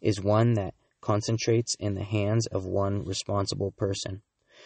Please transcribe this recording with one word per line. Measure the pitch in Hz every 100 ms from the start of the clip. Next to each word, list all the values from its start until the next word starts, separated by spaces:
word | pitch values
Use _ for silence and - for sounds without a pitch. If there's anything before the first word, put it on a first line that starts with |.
is | - 95
one | 95 107 117
that | 113 95 - _ _
concentrates | - 107 110 113 - 117 120 -
in | 104
the | 95
hands | 98 107 101 113 113
of | 101 92
one | 95 98 101
responsible | - 95 - 101 98 98 98
person. | - 101 98 - 98 - _ _ -